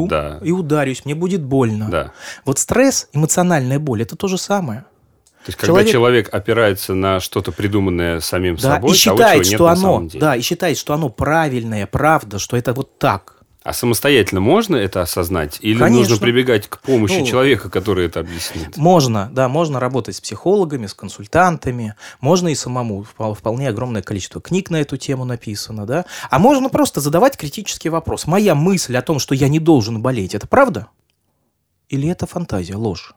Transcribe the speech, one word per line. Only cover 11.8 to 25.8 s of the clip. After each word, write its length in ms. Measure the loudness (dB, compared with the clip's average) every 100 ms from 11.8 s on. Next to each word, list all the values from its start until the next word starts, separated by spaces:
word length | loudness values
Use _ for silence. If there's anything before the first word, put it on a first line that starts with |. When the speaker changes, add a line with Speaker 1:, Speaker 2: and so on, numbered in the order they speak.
| -4
Speaker 2:
правда, 520 | 0 2 2 0 -10
что 200 | -4 -4
это 160 | -2
вот 240 | -4 -6 -2
так. 380 | 0 0 -6 _ _ _
Speaker 1:
А 100 | -10
самостоятельно 680 | -4 0 2 4 4 4 2
можно 340 | 2 2 2 0
это 240 | 0 -2
осознать? 580 | -4 -2 -2 -2 -4 -4
Или 160 | -2 2
Speaker 2:
Конечно. 200 | 4 6 4
Speaker 1:
нужно 60 | 2
прибегать 480 | 2 2 4 2 0
к 120 | -8
помощи 400 | 0 2 2 0
Speaker 2:
Ну, 60 | 0
Speaker 1:
человека, 440 | 2 2 2 0
который 340 | -4 0 0 0
это 140 | -2
объяснит? 560 | -8 -8 -10 -10 -10 0
Speaker 2:
можно, 540 | 4 4 4 -2 -4
да, 160 | -2 0
можно 320 | 0 -2 -2
работать 360 | -4 -4 -6 -10
с 40 |
психологами, 640 | -12 -6 0 0 0 -4 -10
с 60 |
консультантами, 1000 | -12 -16 -16 -2 2 2 0 -4 -6 -6 -10 -18 -4
можно 280 | 0 2 0
и 60 |
самому, 480 | -4 -4 -6 -4 -6
впол-, 320 | -10 -8 -6
вполне 340 | -4 -4 -4 -4
огромное 320 | -4 -4 -6
количество 400 | -6 -8 -8 -12
книг 260 | -4 -4 -2
на 80 | -2
эту 160 | -4 -6
тему 260 | -6 -6
написано, 640 | -6 -8 -8 -10 -10 -10